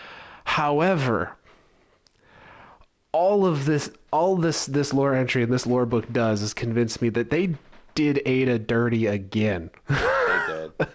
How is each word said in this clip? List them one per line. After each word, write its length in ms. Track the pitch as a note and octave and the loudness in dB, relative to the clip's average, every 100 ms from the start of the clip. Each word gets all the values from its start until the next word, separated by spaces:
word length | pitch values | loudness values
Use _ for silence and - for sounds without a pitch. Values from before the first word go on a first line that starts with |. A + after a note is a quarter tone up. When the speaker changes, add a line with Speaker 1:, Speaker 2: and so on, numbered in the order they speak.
| - - - - - | -20 -20 -20 -16 -6
Speaker 1:
However, 920 | - D3 D3 F3+ F3+ C3 G#2 F2 - _ - _ _ _ _ _ _ _ - - - - - - _ _ | -2 0 2 2 2 2 0 -2 -8 _ -20 _ _ _ _ _ _ _ -20 -20 -20 -20 -20 -20 _ _
all 340 | D#3 F#3 G3+ F#3 | 0 2 4 4
of 200 | D3+ C#3 | 2 0
this, 260 | D3+ - - - | 0 -2 -12 -4
all 220 | C#3+ F#3+ F#3 | 0 2 2
this, 280 | E3 D#3+ - | 0 -2 -2
this 260 | C#3 C#3+ | -2 0
lore 220 | C#3 C#3 C3 | 2 2 2
entry 280 | B2+ B2+ | 0 0
and 80 | A#2 | 0
this 140 | B2 A#2+ | 0 0
lore 200 | B2 A#2+ | 0 2
book 260 | A#2 A2 | 0 -2
does 280 | A#2+ A2+ G#2+ | 0 0 0
is 120 | G#2 | -2
convince 480 | - A#2 A2+ A#2 - | -6 -4 0 0 0
me 80 | A#2 | -2
that 200 | A2+ A#2+ | 0 -2
they 220 | D#3 F#3+ D3 - - - - | 0 0 -2 -10 -20 -10 -2
did 260 | D3 C#3 - | 0 2 0
Ada 340 | C3 B2+ A#2+ | 2 2 0
dirty 480 | G#2+ A#2 A#2+ A2+ A2 | 0 0 2 2 2
again. 640 | G2+ F#2+ A2 G#2+ F#2 E2 - - | 0 -2 -2 0 -2 -6 -12 -4
<laughs> 100 | C#3+ A#4+ C5+ A#4+ | -2 0 0 0
Speaker 2:
They 240 | - - | 0 -2
did. 180 | - D#2+ - D3 | -6 -8 -8 -8